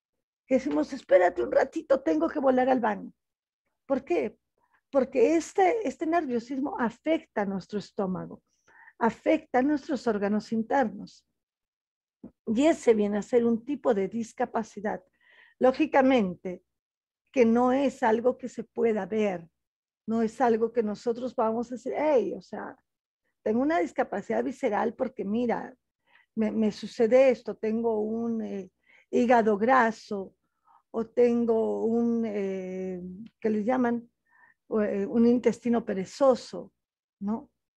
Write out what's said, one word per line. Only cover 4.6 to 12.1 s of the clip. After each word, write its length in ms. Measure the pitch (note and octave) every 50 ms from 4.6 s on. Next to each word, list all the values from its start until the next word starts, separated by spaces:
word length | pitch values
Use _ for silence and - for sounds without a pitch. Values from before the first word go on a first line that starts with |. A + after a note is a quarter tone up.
| _ _ _ _ _ _
Porque 440 | - C#4 B3 - - - A3+ C#4+ D#4+
este, 500 | E4+ D#4 - - - F#4+ F4+ E4 A4+ G#4
este 180 | C#4 - - F4
nerviosismo 720 | D#4+ E4 F4 D#4+ C4 A#3+ A#3 A3+ - C#4+ C4 C4 C#4 - G#4
afecta 640 | B3+ G#3+ - - - G#3 - - - _ - A3+ G3+
nuestro 340 | G3 G3 F#3+ F3+ - - G#3
estómago, 640 | - - - - G3+ F#3 F#3 E3+ E3+ E3 - - _ _ _ _ _ _ _ _ - - _ -
afecta 640 | A#3 A3+ G#3+ - - D4+ D#4+ D#4 - _ - B3
nuestros 440 | B3+ D4 D4+ D4 - - D4+ A#3 - A#3+
órganos 440 | G#3+ G3+ G3+ G3 G#3 G#3+ - -
internos. 720 | A3+ A3+ A3 - C4 C#4 B3+ G#3+ F#3+ G#3+ - - - - _ _ _ _ _ _ _ _ _ _ _ _ _ _ _ _ _ _